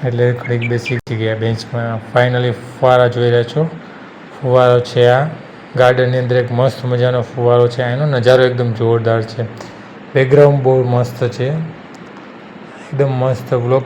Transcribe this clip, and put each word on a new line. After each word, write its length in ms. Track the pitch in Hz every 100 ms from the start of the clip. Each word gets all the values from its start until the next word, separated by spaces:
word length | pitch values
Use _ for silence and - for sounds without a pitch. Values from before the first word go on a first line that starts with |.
| 135
એટલે 260 | 120 123
ઘડીક 360 | 120 - 120 117
બેસી 460 | 120 113 123 - 113
ગયા 200 | 110 110
બેન્ચમાં. 640 | 113 110 - 117 117 113 -
finally 380 | 123 123 123 123
ફુવારા 560 | 113 - - 131 127 123
જોઈ 220 | 120 120
રહ્યા 140 | 120
છો, 260 | 120 - 160 - - - - - - -
ફુવારો 380 | 131 127 123 123
છે 300 | 120 127 120
આ 180 | 123 151 160 - - - -
ગાર્ડનની 420 | 123 127 127 127
અંદર, 180 | 123 123
એક 160 | 120
મસ્ત 340 | 120 131 - 123
મજાનો 360 | 123 123 123
ફુવારો 460 | 120 - 120 120 120
છે. 140 | 123
એનો 240 | 123 127 151
નજારો 380 | 135 117 127
એકદમ 300 | 127 123 120
જોરદાર 480 | 113 113 117 113 113
છે, 220 | 110 - 110 - - - - - -
બેકગ્રાઉન્ડ 480 | 139 131 143 143 143
બહુ 200 | 127 131
મસ્ત 400 | 123 123 120 - 123
છે, 200 | - 127
એકદમ 1600 | 156 160 - - - - - - - - - - - - 139 139
મસ્ત 440 | 131 127 127 -
વ્લોગ 300 | 127 120 131